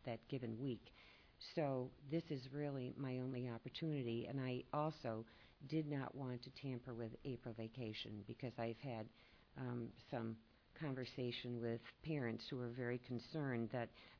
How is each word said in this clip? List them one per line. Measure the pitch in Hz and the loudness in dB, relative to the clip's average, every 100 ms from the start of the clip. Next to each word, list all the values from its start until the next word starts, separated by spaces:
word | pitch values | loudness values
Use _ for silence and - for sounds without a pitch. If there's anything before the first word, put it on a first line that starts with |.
| - | -4
that | 113 - | -4 -2
given | 131 117 110 | -2 0 0
week. | 135 113 - - - - - - - 170 | 0 0 -4 -18 -20 -20 -20 -14 -4 2
So | 143 131 127 - 143 | 4 4 0 -4 0
this | 165 - | 0 2
is | 139 127 | -2 -2
really | 143 147 139 123 - | 0 0 2 0 0
my | 135 127 | 0 2
only | 127 123 123 | 2 0 0
opportunity, | 117 127 - 165 143 120 117 117 | -2 -4 0 2 4 4 2 2
and | 135 | 2
I | 131 123 - | 2 0 2
also | 147 156 156 123 110 113 - - - 139 | 2 2 2 0 0 -2 -12 -20 -16 0
did | 160 147 | 2 4
not | 143 131 | 2 0
want | 139 131 123 | -2 -2 -2
to | 135 - | -6 -6
tamper | 139 123 131 | -2 -2 -2
with | 117 113 - | -4 -4 -4
April | 139 117 120 113 | -4 -4 -4 -4
vacation | 113 131 110 110 110 104 101 | -4 -4 -4 -2 -4 -4 -6
because | 117 123 117 | -4 -4 0
I've | 117 113 | 0 0
had, | 139 113 117 - - - - 131 | -2 -2 -4 -8 -20 -20 -14 -4
um, | 127 120 117 - - | -2 0 -2 -6 -4
some | 123 113 113 - - - - | 0 0 -2 -10 -20 -18 -4
conversation | 151 131 120 - 123 - 123 120 | -2 0 0 0 0 0 0 0
with | 117 117 - - | 2 0 -2 -6
parents | 156 151 117 113 - | 0 4 4 2 0
who | 131 | -2
are | 120 120 | 0 0
very | 120 123 - | 2 2 0
concerned | 120 - 160 139 120 113 | -2 0 0 4 4 4
that | 127 117 - - | 2 0 -4 -18